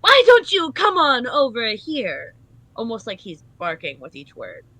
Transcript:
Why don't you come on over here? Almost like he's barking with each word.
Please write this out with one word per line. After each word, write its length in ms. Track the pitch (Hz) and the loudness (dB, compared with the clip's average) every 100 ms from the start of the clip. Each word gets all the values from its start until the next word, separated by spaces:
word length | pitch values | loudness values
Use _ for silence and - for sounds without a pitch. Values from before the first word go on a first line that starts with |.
Why 220 | - 539 480 | 6 6 8
don't 260 | 480 - | 6 6
you 200 | 392 330 | -2 -2
come 260 | 247 427 370 | 0 0 2
on 280 | 302 262 247 | 2 0 -2
over 420 | 294 269 226 226 | 0 0 0 -2
here? 640 | 214 - 302 196 143 151 _ _ _ _ - | -4 -8 -6 -6 -8 -12 _ _ _ _ -10
Almost 300 | 226 220 - | -8 -8 -10
like 140 | 190 | -14
he's 240 | 196 156 _ _ | -14 -18 _ _
barking 420 | 175 160 160 139 | -8 -8 -10 -14
with 160 | 135 135 | -20 -20
each 200 | 139 - | -20 -18
word. 300 | 95 78 _ | -16 -18 _